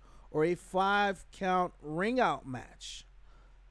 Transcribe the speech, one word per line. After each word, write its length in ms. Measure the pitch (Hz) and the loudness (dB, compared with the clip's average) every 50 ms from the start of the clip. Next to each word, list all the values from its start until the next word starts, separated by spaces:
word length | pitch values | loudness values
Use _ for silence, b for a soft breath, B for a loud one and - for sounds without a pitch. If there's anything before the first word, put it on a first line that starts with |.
| b b b b b b | b b b b b b
or 120 | - 151 156 | 0 2 2
a 120 | 170 180 | 2 2
five-count 1160 | 170 - - - 185 190 196 202 202 208 202 190 - - - - - 196 185 185 180 180 - - - | -2 -6 -4 0 2 2 4 4 4 2 2 0 -4 -10 -18 -10 -4 0 2 2 2 2 0 -4 -10
ring-out 680 | - 147 156 160 190 226 254 254 220 170 147 135 - 139 | -10 -6 -4 -2 0 0 2 2 2 2 2 -2 -6 -10
match. 580 | 127 117 - - - - - - - - - - - - b b b b b b b b b - | -10 -10 -10 -14 -18 -16 -16 -14 -14 -16 -18 -20 -20 -20 b b b b b b b b b -8